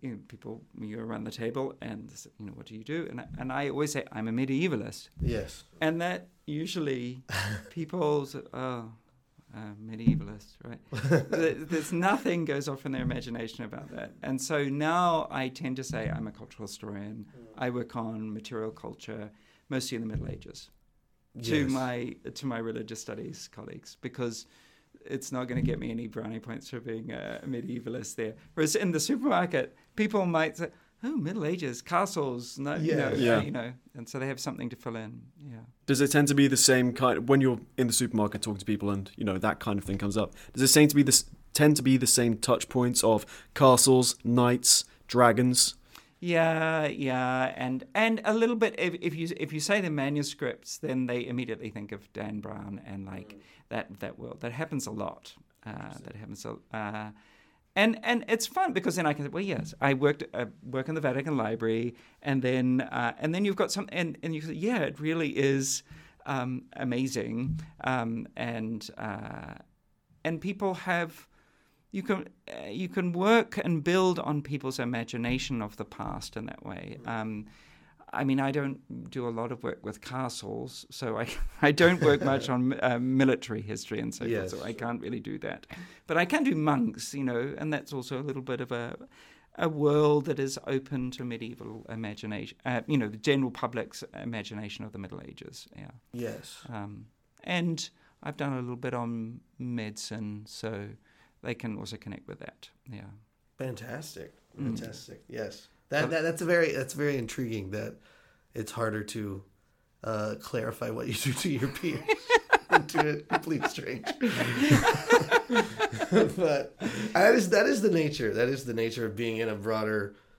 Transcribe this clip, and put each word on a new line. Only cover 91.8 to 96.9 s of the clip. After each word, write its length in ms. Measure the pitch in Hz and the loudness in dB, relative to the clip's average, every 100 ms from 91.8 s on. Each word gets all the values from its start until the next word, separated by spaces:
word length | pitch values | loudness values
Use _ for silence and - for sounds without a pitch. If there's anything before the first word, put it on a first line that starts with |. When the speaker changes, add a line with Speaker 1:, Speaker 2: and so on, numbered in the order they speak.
| - | -10
Speaker 1:
imagination, 720 | 113 110 104 107 107 104 - 131 | -8 -8 -8 -8 -6 -8 -8 -4
uh, 160 | 123 120 | -2 2
you 120 | 147 | 2
know, 100 | 107 | 2
the 80 | 107 | 0
general 320 | 151 139 131 | 2 4 2
public's 520 | - 123 123 - - - 98 | -2 -4 -4 -6 -10 -14 -10
imagination 600 | 107 113 101 104 107 - | -8 -6 -8 -8 -10 -10
of 80 | 107 | -10
the 60 | 98 | -10
Middle 220 | 98 - - | -10 -12 -14
Ages, 440 | - - - - - | -16 -16 -16 -18 -16
yeah. 140 | 50 123 _ | -16 -18 _
Speaker 2:
Yes. 540 | 120 117 107 - - - | -8 -8 -8 -14 -18 -12
Speaker 1:
Um, 380 | 113 101 | -10 -10